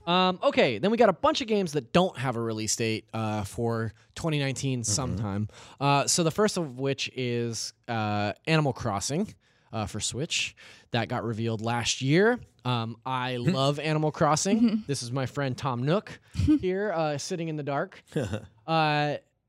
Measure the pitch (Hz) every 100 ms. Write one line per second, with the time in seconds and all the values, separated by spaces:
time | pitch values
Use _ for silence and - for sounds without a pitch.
0 | - 180 185 185 277 262 175 107 190 226
1 | 226 175 285 311 226 214 185 147 117 175
2 | 185 127 131 117 117 110 110 - 113 110
3 | - 113 110 107 104 - 117 113 113 -
4 | _ - 165 147 139 131 139 127 110 -
5 | 131 90 107 101 104 - - - 143 139
6 | 120 - 165 175 208 190 160 123 139 135
7 | - - 127 120 117 113 - - - 117
8 | 107 104 104 - - 156 147 120 120 101
9 | - 147 214 - _ _ _ 110 101 107
10 | - 113 165 - - - - - _ 120
11 | 110 120 104 107 117 113 113 120 110 -
12 | 131 160 214 240 - _ 123 123 113 117
13 | - 127 127 123 120 135 135 147 151 156
14 | 151 - 156 151 190 220 233 214 214 139
15 | 120 131 127 - 139 127 143 120 135 190
16 | - - _ - - 302 185 185 208 165
17 | 156 147 - 180 165 151 147 143 190 -
18 | - 156 110 107 - _ - 160 156 147
19 | 147 139 - _